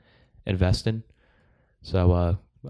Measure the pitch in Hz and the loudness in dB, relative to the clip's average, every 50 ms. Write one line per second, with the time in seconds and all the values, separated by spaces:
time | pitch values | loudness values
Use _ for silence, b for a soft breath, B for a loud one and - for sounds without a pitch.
0 | b b b b b b b b b - 95 92 92 90 107 - - 113 110 113 | b b b b b b b b b -6 -2 0 2 2 2 0 -2 -4 -6 -6
1 | - - _ _ _ _ _ _ _ _ _ _ _ _ _ _ - - - 92 | -10 -14 _ _ _ _ _ _ _ _ _ _ _ _ _ _ -12 -4 -2 2
2 | 90 90 90 87 87 85 90 95 - _ _ _ - | 4 4 4 2 2 0 -2 -4 -6 _ _ _ -16